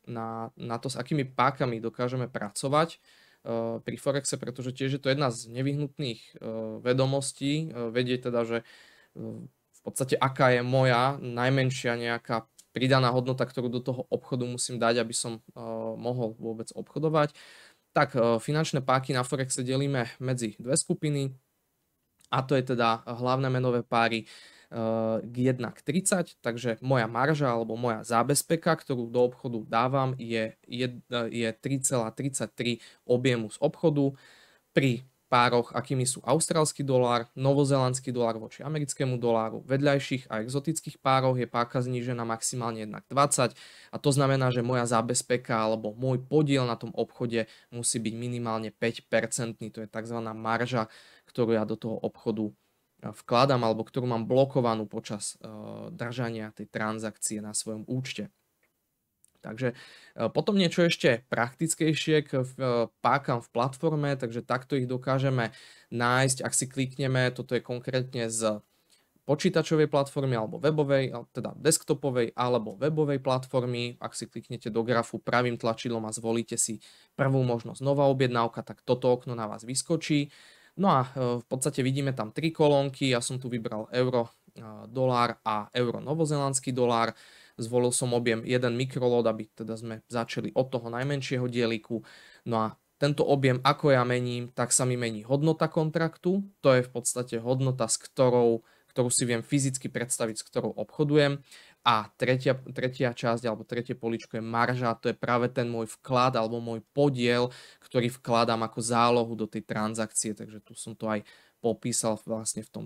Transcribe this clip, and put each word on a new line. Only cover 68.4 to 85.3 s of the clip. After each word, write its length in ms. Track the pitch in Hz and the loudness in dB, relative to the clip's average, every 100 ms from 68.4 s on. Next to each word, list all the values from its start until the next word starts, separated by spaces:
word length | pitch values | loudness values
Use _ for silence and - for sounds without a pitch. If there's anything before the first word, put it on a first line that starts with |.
| 110 107 - _ _ _ _ _ - | 0 0 -8 _ _ _ _ _ -2
počítačovej 580 | 143 185 165 156 160 147 | 2 2 2 2 4 4
platformy 420 | 147 139 - 135 | 2 0 0 0
alebo 220 | 120 110 117 | 0 -2 0
webovej, 540 | 135 156 139 139 131 | 0 2 2 2 0
al-, 160 | 120 117 | -6 -10
teda 220 | - 110 | -10 -10
desktopovej 800 | - 147 160 - 139 143 127 117 | -2 2 2 0 -2 0 0 0
alebo 400 | - 123 123 107 98 | 0 0 0 -2 -4
webovej 400 | 143 156 151 139 | -2 0 0 0
platformy. 720 | 135 127 127 135 123 123 120 123 | 0 -2 0 -2 -2 -2 -4 -6
Ak 160 | 117 - | -10 -10
si 100 | 117 | -10
kliknete 460 | - - 117 - | -12 -10 -10 -4
do 80 | 110 | -2
grafu 380 | 113 117 117 110 | 2 2 0 -6
pravým 320 | - 123 123 | 0 2 2
tlačidlom 480 | 120 120 113 123 117 107 | 0 -2 -2 -4 -4 -6
a 20 | |
zvolíte 460 | 110 113 117 113 117 | -6 -2 -2 -2 -4
si 220 | - 107 - - _ | -4 -4 -12 -20 _
prvú 300 | - 135 135 | -2 2 2
možnosť 400 | 127 120 113 117 | 2 0 -4 -6
nová 260 | 131 143 139 | -2 4 4
objednávka, 540 | 131 131 120 117 - - | 4 2 2 0 -2 -12
tak 140 | 110 | -14
toto 300 | - 127 127 | -2 0 4
okno 260 | 123 131 120 | 2 0 -6
na 80 | 107 | -6
vás 160 | 107 | -8
vyskočí. 720 | 113 131 - 160 - 147 143 - - - _ - | -6 -6 -2 -2 2 0 0 -8 -20 -20 _ 0
No 160 | 196 | 4
a, 160 | 147 127 | 4 2
e, 320 | - 127 120 | -2 -2 -2
v 40 | - | -4
podstate 320 | 131 147 143 | -4 -2 0
vidíme 320 | 131 135 139 | 0 0 -2
tam 160 | 131 107 | -4 -6
tri 240 | 127 160 | -2 -4
kolónky, 560 | 160 151 143 139 135 139 | 4 4 6 2 0 0
ja 80 | 120 | 2
som 240 | 120 127 | 0 -6
tu 80 | 127 | -6
vybral 400 | 120 110 110 110 | -6 -6 -8 -4
euro, 400 | 123 127 123 117 _ _ | 0 2 2 -2 _ _
e, 80 | - 113 107 107 | -18 -16 -16 -10
dolár 560 | 123 131 123 120 | 0 2 4 2